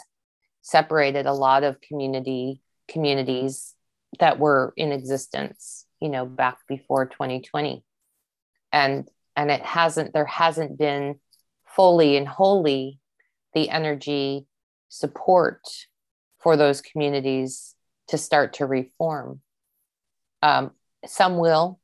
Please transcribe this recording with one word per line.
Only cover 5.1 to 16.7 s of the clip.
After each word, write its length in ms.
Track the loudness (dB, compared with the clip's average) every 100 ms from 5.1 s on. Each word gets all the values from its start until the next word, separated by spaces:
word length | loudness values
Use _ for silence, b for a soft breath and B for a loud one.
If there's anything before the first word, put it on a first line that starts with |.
| -6 -6 -10 -10 -12 -20 -20 _ _
you 100 | -8
know, 160 | -6 -6
back 340 | -4 -4 -4 -10
before 400 | -12 -4 -2 -2
twenty 340 | -6 -8 -8
twenty. 420 | -8 -6 -6 -8 _ _ _ _ _ _ _ _ _
And, 380 | 0 0 -2 -8 _ _ -4
and 160 | -2
it 100 | -2
hasn't, 520 | -2 0 0 0 -2
there 120 | -2 -2
hasn't 520 | 0 0 0 -6 -2
been 420 | -2 -2 -6 -8 _ _ _ _ _
fully 500 | 4 6 6 6 4
and 120 | 0
wholly 720 | 2 4 4 2 0 -4 -12 _ _ _ _ _
the 160 | -2 -2
energy 760 | -2 -2 -4 -4 -2 -2 -6 -10 _ _ _ _
support 760 | -8 -8 -2 4 4 4 -2 -14 -20 -20 _ _ _ _ _
for 160 | 2 4
those 240 | 4